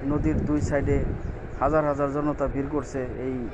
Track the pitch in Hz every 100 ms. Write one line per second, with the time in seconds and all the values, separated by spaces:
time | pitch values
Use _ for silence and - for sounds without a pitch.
0 | 135 147 151 147 143 151 139 147 143 139
1 | 131 - - - - - 135 156 151 139
2 | 143 143 147 143 135 131 139 147 135 139
3 | 127 110 127 127 120